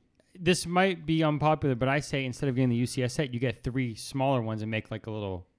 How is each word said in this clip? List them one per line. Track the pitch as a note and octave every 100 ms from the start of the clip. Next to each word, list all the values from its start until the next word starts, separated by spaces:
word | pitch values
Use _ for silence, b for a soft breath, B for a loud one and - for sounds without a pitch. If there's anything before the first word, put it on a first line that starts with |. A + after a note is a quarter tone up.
| _ _ _ F#3+
this | F3 F3+ E3+
might | F3+ G3 E3+ D#3
be | D#3+
unpopular, | D#3 D3 D3+ D3+ D3+ A#2+
but | B2+
I | C#3+
say | - C#3+ C3
instead | A#2+ C#3+
of | B2+
getting | B2+
the | A#2
U | B2
C | -
S | B2
set, | - C#3+
you | A#2+
get | B2 A2+
three | C3 B2 B2 G#2+
smaller | - C#3 C3+ C3
ones | A2 A2
and | G#2+
make, | A2 -
like, | A2 -
a |
little | G#2+ G2+ F#2 F2